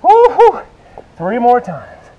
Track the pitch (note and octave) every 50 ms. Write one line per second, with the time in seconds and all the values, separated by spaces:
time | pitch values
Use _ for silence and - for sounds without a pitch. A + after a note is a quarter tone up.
0 | _ E4 G#4 A4+ A#4 B4 A#4+ - A#4 A4+ - - - - _ _ _ _ _ -
1 | - _ _ _ E3 F3+ G#3+ B3 A#3 A#3+ B3 B3 A#3+ - E3+ - - - - -
2 | - - _